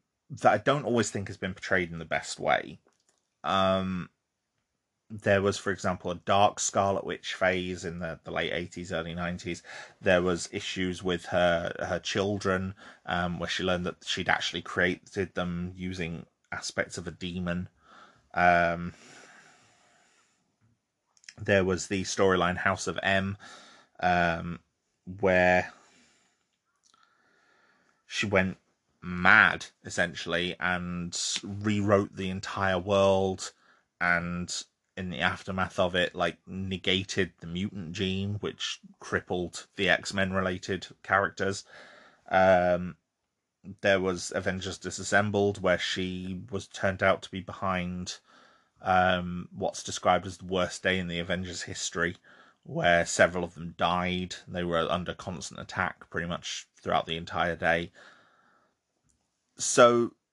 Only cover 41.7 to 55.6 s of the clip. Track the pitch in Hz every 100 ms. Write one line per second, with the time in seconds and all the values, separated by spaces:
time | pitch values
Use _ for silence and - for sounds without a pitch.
41.7 | - - - - _ - 95 92 90 90
42.7 | 87 90 78 _ _ _ _ _ _ 90
43.7 | 98 101 95 92 90 - 98 95 92 92
44.7 | - 90 - 92 101 104 101 101 98 92
45.7 | 87 - 98 92 92 92 92 110 98 -
46.7 | - 101 92 98 90 - 95 90 - 98
47.7 | 92 90 90 87 - _ - _ _ _
48.7 | _ - 92 92 90 87 87 - - 92
49.7 | - - - 98 90 95 87 90 92 90
50.7 | - 95 92 87 85 87 90 90 82 -
51.7 | 90 - 87 87 - _ - - _ -
52.7 | 160 87 85 80 - 90 90 87 73 85
53.7 | - 85 90 90 90 90 - - 90 87
54.7 | 82 78 87 85 - - 80 - -